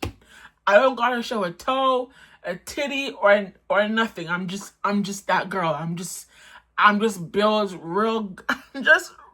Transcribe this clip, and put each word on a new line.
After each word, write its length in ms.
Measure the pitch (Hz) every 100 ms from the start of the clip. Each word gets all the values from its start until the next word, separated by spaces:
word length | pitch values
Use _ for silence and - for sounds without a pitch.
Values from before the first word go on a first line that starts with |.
| - - _ - - _ -
I 100 | 202
don't 200 | 262 247
gotta 280 | 240 247
show 200 | 233 233
a 80 | 180
toe, 600 | 170 - 262 262 254 254 - - -
a 120 | - 180
titty, 560 | - - 285 277 277
or, 420 | - 202 208 196 - _
or 180 | 185 208
nothing. 420 | 220 220 - 165
I'm 180 | 175 185
just, 260 | 196 - _
I'm 200 | 196 202
just 240 | 196 202 -
that 220 | 190 185
girl. 260 | 190 170 147
I'm 180 | 165 170
just, 320 | 185 - - _ - - _ -
I'm 220 | 196 208
just 320 | 220 196 165
built 440 | 196 208 214 202 175
real, 540 | 156 180 220 226 208 180 - 254
<laughs> 180 | -
I'm 100 | 269
just 280 | 226 330 349 - -